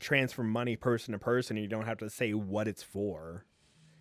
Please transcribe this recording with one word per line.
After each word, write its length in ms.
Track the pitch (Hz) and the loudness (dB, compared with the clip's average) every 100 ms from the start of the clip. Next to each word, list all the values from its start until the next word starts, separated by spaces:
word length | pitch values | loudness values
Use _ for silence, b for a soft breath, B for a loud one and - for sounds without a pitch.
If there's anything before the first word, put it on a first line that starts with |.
transfer 420 | - 139 127 - | 2 4 4 2
money 320 | 113 113 123 | 0 2 0
person 380 | 110 123 117 - | 0 2 2 0
to 60 | 104 | -4
person, 360 | - 123 120 107 | 2 2 2 -2
and 60 | |
you 60 | 104 | -2
don't 160 | 110 113 | -2 -2
have 120 | 113 | -4
to 120 | 107 | -6
say 240 | - 113 | -2 0
what 320 | 107 98 104 107 | 0 0 0 0
it's 160 | - | -2
for. 640 | - 98 101 80 80 87 - b b b b b | -6 -4 -2 -4 -8 -12 -14 b b b b b